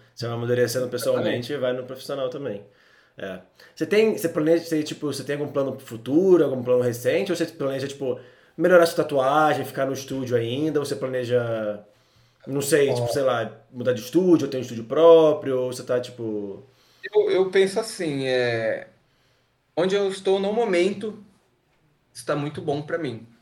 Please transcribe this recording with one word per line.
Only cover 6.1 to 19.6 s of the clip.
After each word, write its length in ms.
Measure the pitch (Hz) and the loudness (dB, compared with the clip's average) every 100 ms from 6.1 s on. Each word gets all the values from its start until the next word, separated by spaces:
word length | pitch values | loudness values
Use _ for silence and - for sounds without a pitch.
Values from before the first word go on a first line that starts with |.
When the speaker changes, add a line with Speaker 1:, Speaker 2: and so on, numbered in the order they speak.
| 147 190 175 | 2 6 6
Speaker 1:
algum 200 | 143 127 | 4 0
plano 180 | 123 123 | 2 2
recente, 520 | 123 113 127 160 190 | 2 0 0 0 0
ou 20 | 170 | -2
você 100 | 160 | -4
planeja, 380 | - 139 135 139 | -4 -4 -4 -6
tipo, 300 | - 135 123 - _ _ - | -6 -4 -6 -8 _ _ 0
melhorar 280 | 170 180 165 | 4 6 4
sua 180 | - | 2
tatuagem, 640 | 151 143 131 147 156 139 - | -2 0 2 4 2 2 -4
ficar 200 | - 135 | -4 -4
no 60 | |
estúdio 440 | 131 - 131 123 120 | -4 -6 -6 -2 -2
ainda, 420 | 117 127 156 147 | 0 -2 -2 -2
ou 60 | 139 | -2
você 100 | 135 | -6
planeja, 880 | 131 127 120 123 117 110 107 101 - _ _ _ _ _ - | -4 -4 0 0 0 -4 -4 -6 -12 _ _ _ _ _ -8
não 140 | 135 | -4
sei, 280 | 139 151 139 | 2 2 2
Speaker 2:
Ó. 40 | 123 | 0
Speaker 1:
tipo, 120 | 120 | -2
sei 120 | 147 | -2
lá, 280 | 131 120 107 - _ | 0 0 -4 -10 _
mudar 180 | 127 123 | -8 -4
de 80 | 123 | -4
estúdio, 460 | - 165 185 165 139 | 0 2 4 4 2
ou 40 | |
ter 60 | 131 | -6
um 40 | |
estúdio 240 | 120 113 113 | -6 -10 -4
próprio, 760 | 135 165 165 156 151 127 131 | 4 8 10 8 2 -2 -2
ou 140 | 127 | -2
você 100 | 123 | -6
tá, 160 | 135 123 | -2 -2
tipo 640 | 123 - 113 107 101 95 - _ _ _ - | -2 -8 -6 -6 -8 -12 -18 _ _ _ -2
Speaker 2:
Eu, 160 | 214 208 | 2 2
eu 220 | 180 190 | 2 2
penso 280 | 190 190 196 | 2 2 0
assim, 460 | 214 - 165 139 131 | -4 -4 -4 -2 0
é... 600 | 127 123 117 110 90 - _ _ _ _ _ _ _ | 0 0 0 -2 -4 -8 _ _ _ _ _ _ _